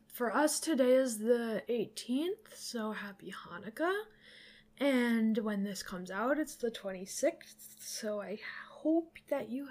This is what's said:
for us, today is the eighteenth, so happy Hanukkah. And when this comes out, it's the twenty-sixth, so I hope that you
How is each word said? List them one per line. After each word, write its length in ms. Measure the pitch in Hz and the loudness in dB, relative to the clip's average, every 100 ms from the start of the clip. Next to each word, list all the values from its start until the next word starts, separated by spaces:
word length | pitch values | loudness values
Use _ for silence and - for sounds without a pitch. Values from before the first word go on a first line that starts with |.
| _ | _
for 260 | - 240 | -4 0
us, 280 | 220 302 - | 4 2 2
today 340 | 320 269 254 | 0 4 6
is 240 | 254 262 214 | 6 6 0
the 460 | 220 240 233 214 - | 2 4 2 -4 -2
eighteenth, 880 | 240 185 - - 254 339 427 - - | -2 -2 -4 -2 0 0 -4 -10 -14
so 360 | - 240 220 | -8 -6 -4
happy 420 | 202 202 196 - 190 | -6 -8 -12 -12 -12
Hanukkah. 680 | - 175 190 - 330 403 440 - - - - - - - | -12 -12 -10 -2 0 0 -4 -16 -20 -20 -20 -20 -20 0
And 600 | 277 254 240 233 220 220 | 2 4 4 4 4 2
when 260 | 214 202 | 0 -2
this 180 | 202 190 | -2 -4
comes 280 | - 185 180 | -8 -8 -6
out, 280 | 190 240 294 | -2 0 2
it's 160 | 302 | 0
the 160 | - 233 | -2 -4
twenty-sixth, 1080 | 233 196 190 190 - 285 - - - - - | -4 -8 -8 -8 0 0 0 -14 -20 -20 -16
so 400 | - - 214 208 | -12 -8 -4 -4
I 180 | 190 214 - - - | -6 -8 -10 -12 -14
hope 460 | - 311 330 330 - - | -4 2 4 2 -10 -4
that 180 | 277 220 | -4 -4
you 160 | 254 277 | -6 -8